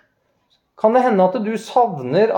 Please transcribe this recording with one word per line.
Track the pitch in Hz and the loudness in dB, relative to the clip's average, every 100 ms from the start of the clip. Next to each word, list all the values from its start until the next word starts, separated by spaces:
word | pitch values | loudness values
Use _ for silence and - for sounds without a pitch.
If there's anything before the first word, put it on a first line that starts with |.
| _ _ _ _ _ _ _ _ | _ _ _ _ _ _ _ _
kan | 220 | 0
det | 247 | 2
hende | 247 202 185 | 2 2 0
at | 233 | 0
du | 208 226 | -6 -6
savner | - 262 233 156 123 160 220 | -4 0 0 -2 -4 0 2